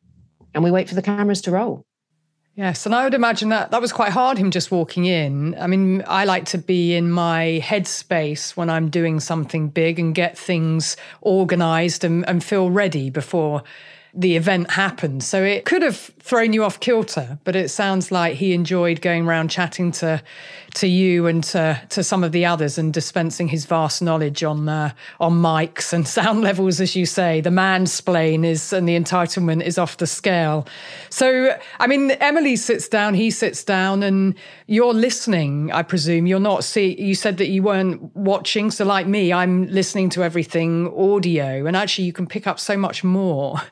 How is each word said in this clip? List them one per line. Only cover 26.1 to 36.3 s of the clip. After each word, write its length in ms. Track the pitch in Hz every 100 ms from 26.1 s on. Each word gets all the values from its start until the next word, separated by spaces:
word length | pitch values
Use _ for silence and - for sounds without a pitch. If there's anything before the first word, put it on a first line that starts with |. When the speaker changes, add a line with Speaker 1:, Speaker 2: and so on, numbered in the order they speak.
| -
Speaker 2:
sound 240 | 202 214
levels, 400 | 202 190 190 165
as 160 | 185 185
you 100 | 175
say. 340 | - 175 160
The 100 | 170
mansplain 920 | 185 190 185 185 - - 175 160 160
is, 280 | 165 160 -
and 160 | 190 175
the 100 | 170
entitlement 640 | 170 180 170 - 170 160
is 160 | 170 180
off 200 | 175 -
the 80 | 170
scale. 580 | - 202 175 160 151 - - - - -
So, 460 | - 262 254 262 - - -
I 80 | 247
mean, 240 | 277 277
Emily 460 | 262 285 302 285 226
sits 320 | - 233 -
down, 260 | 220 208
he 160 | 196 226
sits 320 | - 214 -
down, 400 | - 190 190 196
and 320 | 202 196 190 185 - - -
you're 280 | 214 240
listening, 760 | 220 233 - - 180 147 143 156
I 140 | 160
presume. 420 | 165 180 151 170
You're 140 | 175